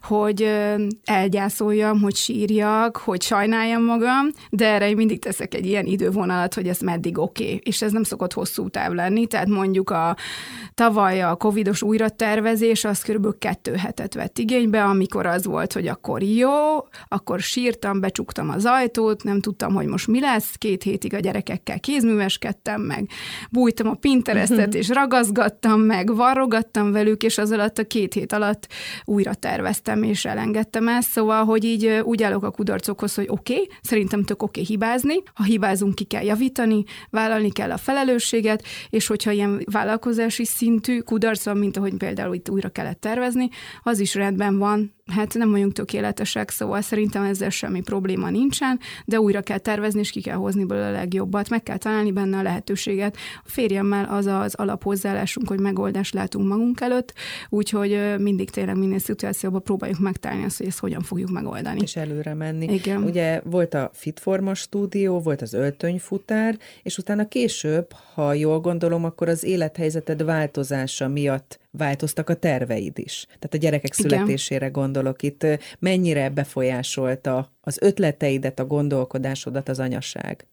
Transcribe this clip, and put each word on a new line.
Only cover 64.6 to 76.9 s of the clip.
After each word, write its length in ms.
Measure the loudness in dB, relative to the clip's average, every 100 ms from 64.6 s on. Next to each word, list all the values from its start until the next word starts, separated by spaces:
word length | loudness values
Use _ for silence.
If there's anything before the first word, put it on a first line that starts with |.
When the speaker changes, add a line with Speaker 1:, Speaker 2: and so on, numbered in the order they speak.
| -6 -4 -2 0 0 0
Speaker 2:
volt 220 | 0 -2
az 120 | -2
öltönyfutár, 1040 | -2 -2 -2 -4 -4 -6 -8 -2 0 0 -2 -10 -12
és 140 | -10 -8
utána 300 | -4 -2 0
később, 600 | 0 0 0 0 0 -2 -14 -12
ha 200 | -2 0
jól 260 | 2 2 2
gondolom, 440 | 0 0 0 0 -2
akkor 240 | -2 0
az 140 | 0
élethelyzeted 800 | 0 0 0 0 -2 -2 -4 -2
változása 840 | 0 0 0 -2 -2 -2 -4 -4 -2
miatt 540 | 0 0 -2 -6 -20 _ -4
változtak 520 | -2 -2 -2 -4 -2
a 40 |
terveid 680 | 0 2 0 -2 -2 -4 -8
is. 260 | -10 -12 -14
Tehát 260 | -14 -6
a 40 | 0
gyerekek 360 | 2 0 -2 -2
Speaker 1:
Igen. 120 | 2
Speaker 2:
születésére 580 | 2 2 0 -2 -2 -2
gondolok 540 | -2 -2 0 -2 -2
itt. 220 | -4 0 0 0 -4 -4
Mennyire 500 | 0 2 2 2 0
befolyásolta 1200 | -2 -4 0 0 0 -4